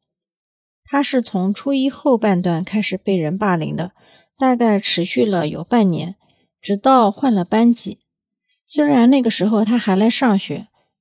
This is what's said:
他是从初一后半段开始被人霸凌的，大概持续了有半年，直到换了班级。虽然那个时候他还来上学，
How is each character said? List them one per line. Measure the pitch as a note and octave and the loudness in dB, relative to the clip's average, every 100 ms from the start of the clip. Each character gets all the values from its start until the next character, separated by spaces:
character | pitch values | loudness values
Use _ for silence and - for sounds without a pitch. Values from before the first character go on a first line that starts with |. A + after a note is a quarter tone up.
| _ _ _ _ _ _ _ _ | _ _ _ _ _ _ _ _
他 | - C#4 | -4 -4
是 | C4+ C4 | -2 -2
从 | A#3 F#3+ F#3+ | -2 -2 -2
初 | G3+ C#4 | -2 -2
一 | C#4 C4+ | -2 -2
后 | - D4+ A#3 | -2 0 2
半 | A3 F3+ | 2 0
段 | F3+ E3 | 0 -2
开 | F#3 G#3+ | -2 -4
始 | G3+ F#3 | -4 -6
被 | - F#3+ | -4 -2
人 | D3+ F#3 | -2 -2
霸 | G#3 F3 | -2 -2
凌 | D3+ | -4
的， | D3+ F3 - _ _ _ - | -6 -8 -12 _ _ _ -2
大 | C4 | 0
概 | B3 A#3 G3+ | 2 2 0
持 | - - F3+ | 0 -4 -2
续 | B3 | 0
了 | A3+ F3+ D#3 | 0 0 -2
有 | D3+ | -6
半 | E3 A#3+ G3 | -2 2 2
年， | D#3 E3+ - _ _ _ _ | 0 -6 -12 _ _ _ _
直 | - G3+ | -6 -2
到 | C4 C4 G#3 | 2 4 2
换 | - C4+ | 0 0
了 | G3+ F3 | 0 0
班 | G#3+ A#3 | 2 2
级。 | A#3+ G3 - _ _ _ _ _ _ - | 2 -4 -14 _ _ _ _ _ _ -6
虽 | D4+ | -2
然 | D4 C4+ A#3+ | 2 4 4
那 | C#4 | 4
个 | A#3+ | 2
时 | - G3+ | -2 0
候 | G#3+ | 0
他 | G#3+ A#3+ | 0 0
还 | G#3 F#3+ | 0 2
来 | A3 | 2
上 | - C4 G3 | 2 0 0
学， | - D3 - _ _ _ | -2 -10 -12 _ _ _